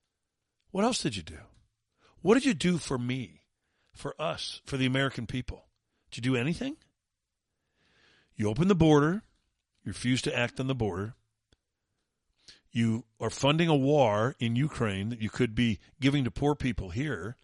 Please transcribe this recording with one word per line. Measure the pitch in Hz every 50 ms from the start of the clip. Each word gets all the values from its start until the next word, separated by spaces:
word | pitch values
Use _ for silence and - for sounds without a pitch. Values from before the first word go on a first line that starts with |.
| _ _ _ _ _ _ _ _ _ _ _ _ _ _
What | - 185 214
else | 254 220 -
did | - 151 107
you | 95 78
do? | - 82 - - - _ _ _ _ _ _ _ _ _ _ _ _ _ _
What | - 185 226
did | 269 269
you | 269 208
do | 127 - 175 180
for | 151 - - 139 123
me, | 123 123 127 131 117 82 80 _ _ _ _ _ _ _ _ _ _ _ _
for | - - 151 - -
us, | 151 165 147 - - - - - -
for | - 139
the | 131 131
American | 127 127 135 139 131 - - 117
people? | - - 127 123 - - - - _ _ _ _ _ _ _ _ -
Did | - 123 117
you | 127 131
do |
anything? | 120 120 156 170 - 247 269 320 - _ _ _ _ _ _ _ _ _ _ _ _ _ _ _ _ _ _ _ _ _ _ _ _ _ _ _ _ _ _ _
You | - 104 104
opened | 110 127 175 196
the | 202
border. | 156 160 156 151 143 143 160 185 220 - _ _ _ _ _ _ _ _ _ _ _ -
You | - 95
refused | - - 123 127 120 -
to | - -
act | 120 120 117 - -
on | 127
the | 131 131
border. | 123 110 98 87 92 101 110 - _ _ _ _ _ _ _ _ _ _ _ _ _ _ _ _ _ _ _ _ _ _ _ _ _ _ - - _ _ _
You | - 117 117 113 110 117 - _ _ -
are | 117 110
funding | - - - 139 151 160 175 165
a | 151
war | 139 131 139 151 147 131 107 104 104 113 135 - -
in | 120 117 117
Ukraine | 123 147 147 - - 117 104 95 95 98 113
that | 123 110
you | 110 98
could | - - 127 117 107
be | 117 120 117 101 - - - _ -
giving | 131 139 139 147 127
to | 117
poor | - - 139 147 147
people | - - 127 107 - - 90
here. | 85 117 147 151 120 85 87 110 127 _